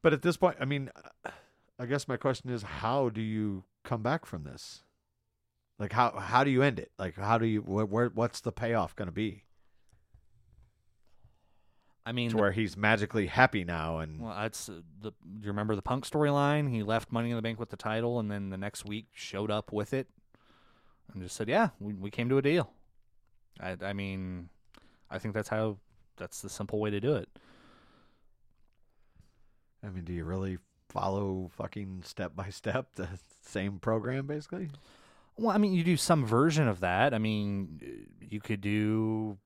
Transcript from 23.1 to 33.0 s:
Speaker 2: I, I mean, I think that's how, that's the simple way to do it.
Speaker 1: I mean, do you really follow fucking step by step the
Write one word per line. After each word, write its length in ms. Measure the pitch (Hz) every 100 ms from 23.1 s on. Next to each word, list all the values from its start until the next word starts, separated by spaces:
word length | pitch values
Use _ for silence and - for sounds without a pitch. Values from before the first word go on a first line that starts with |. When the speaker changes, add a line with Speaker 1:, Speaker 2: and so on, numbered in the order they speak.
| _ _ _ _ -
Speaker 2:
I, 160 | 92 92
I 100 | 95
mean, 580 | 98 98 95 92 90 85 - _ - - _ _
I 80 | 98
think 160 | 107
that's 140 | 104 104
how, 300 | 110 110 101 _ - - -
that's 260 | 92 -
the 60 | 101
simple 300 | - 104 107
way 120 | 107
to 100 | 104
do 140 | 120 143
it. 120 | - - - - - - - - - _ _ _ _ _ _ _ _ _ _ _ - _ - _ _ _
Speaker 1:
I 40 | 107
mean, 140 | 92
do 80 | 85
you 120 | 87
really 340 | 80 95 95 92 _ _ _
follow 640 | - 95 98 101 95 90 -
fucking 460 | 98 - 98 92
step 300 | 90 - 90
by 160 | 80 95
step 440 | - 110 123 127
the 140 | -